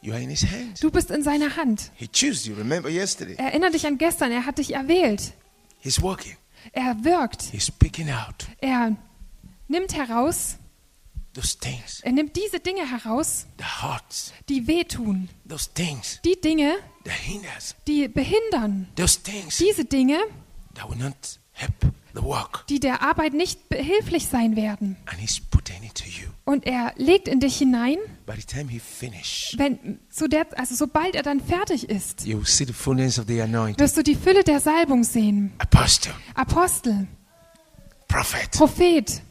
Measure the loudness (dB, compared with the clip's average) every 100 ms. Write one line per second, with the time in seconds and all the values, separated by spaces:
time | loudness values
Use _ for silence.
0 | -6 -6 -6 0 0 -2 -10 -2 0 0
1 | 0 -2 0 2 0 0 0 0 -4 -12
2 | -4 0 0 -2 -6 -6 -2 -2 -2 -4
3 | -4 -6 -8 -6 -2 0 2 0 -2 0
4 | 0 0 0 0 -4 -4 -4 -4 2 4
5 | 4 0 -6 -14 _ _ _ _ -4 0
6 | 0 -2 -10 -18 _ -20 -10 -4 -2 0
7 | 2 2 2 -4 -10 -4 -6 2 2 2
8 | -4 -4 -6 -12 -16 -6 -2 0 0 -2
9 | -6 _ -20 -20 -20 -20 -4 -2 -2 -4
10 | -2 0 0 0 -6 -10 -16 _ _ _
11 | -16 -14 -12 -8 -6 -6 -8 -10 -12 -10
12 | 0 0 0 -4 -4 -4 -6 -6 -6 -6
13 | -4 -2 -2 -4 -8 -14 -10 -8 -6 -6
14 | -8 -12 -12 -16 -4 -4 2 0 0 -4
15 | -2 -2 -4 -12 -16 -8 -8 -4 -4 -4
16 | -10 -4 0 2 2 2 2 0 -6 -20
17 | -10 -8 -8 -10 -12 -14 -14 -10 0 2
18 | 2 0 2 2 2 0 0 -2 -4 0
19 | 2 2 -2 -10 -8 2 2 2 0 2
20 | 4 2 0 -6 -20 -20 -20 -16 -10 -6
21 | -6 -8 -16 -18 _ -10 -6 0 0 0
22 | _ -6 -2 -2 -4 -10 -2 0 0 0
23 | 0 2 0 0 -2 -4 _ -4 2 2
24 | 2 -2 0 2 2 2 0 -2 -4 -6
25 | -10 -8 -6 -6 0 0 0 -14 -12 -12
26 | -12 -12 -12 -10 -2 0 0 -2 -4 0
27 | 4 4 6 2 2 2 2 4 2 0
28 | -4 -12 -12 -12 -8 -8 -8 -10 -12 -12
29 | -12 -10 -10 -8 -8 -2 0 0 -6 -12
30 | _ -4 0 0 0 -6 -6 -4 0 0
31 | 0 -2 0 -2 0 -2 0 -2 -2 -4
32 | -4 -8 -4 -2 2 2 0 -4 0 2
33 | 2 0 0 0 2 2 0 4 4 4
34 | 2 4 6 6 6 4 4 2 4 4
35 | 4 2 2 2 0 -2 6 6 8 2
36 | 0 -8 -10 -4 0 4 4 2 0 0
37 | -2 -8 _ _ -20 -20 _ -20 -20 -20
38 | _ 0 0 -4 -4 4 4 6 6 6
39 | 2 -8 -10